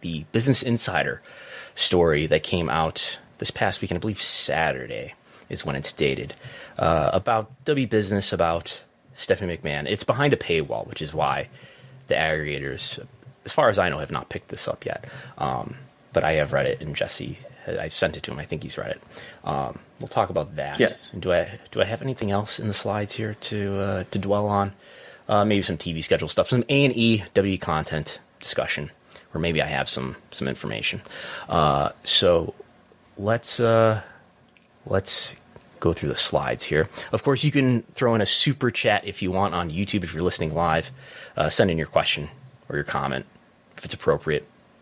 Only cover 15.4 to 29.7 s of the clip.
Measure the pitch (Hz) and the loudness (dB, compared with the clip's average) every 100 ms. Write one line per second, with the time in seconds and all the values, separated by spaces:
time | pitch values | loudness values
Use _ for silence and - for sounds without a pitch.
15.4 | 69 64 - - - _ _ - 78 80 | -4 -4 -6 -12 -18 _ _ 0 2 2
16.4 | 73 69 65 - 76 69 - - - - | 2 0 0 -2 -6 -6 -6 -6 -8 -12
17.4 | - - - 82 80 - 85 76 - 67 | -16 -14 -8 -6 -6 -2 -2 -2 -10 -10
18.4 | - 78 71 - - - - - - - | -8 -8 -8 -8 -8 -10 -12 -18 -18 -10
19.4 | - 71 67 - - - 110 - 101 87 | -4 -2 -4 -8 -18 -14 -4 0 0 0
20.4 | 76 76 71 71 110 - - 95 90 87 | -4 -4 -4 0 0 0 -8 -4 0 2
21.4 | 82 104 - 107 101 113 135 127 104 98 | 0 -6 -8 -2 -2 -2 -6 -4 -2 0
22.4 | 107 - 110 98 101 104 104 - 110 104 | -2 -4 -4 -2 -2 -2 -4 -6 -6 -6
23.4 | - 107 101 98 98 92 92 101 98 101 | -6 -4 -2 -2 0 -2 -2 -4 0 0
24.4 | 104 101 98 - - - - - - 104 | 2 2 0 -4 -18 -20 -20 -12 0 4
25.4 | 104 101 90 82 - 80 78 78 78 - | 4 2 2 -4 -4 -4 0 0 2 0
26.4 | 85 127 - 139 139 117 113 110 95 - | 2 2 4 4 4 4 4 4 2 2
27.4 | 98 95 - 78 76 78 76 - - - | 2 0 0 -2 -2 -4 -6 -10 -16 -12
28.4 | - - - - 73 - _ - - 80 | -6 -2 -2 -4 -6 -12 _ -20 -10 -2
29.4 | 85 78 73 | 0 2 0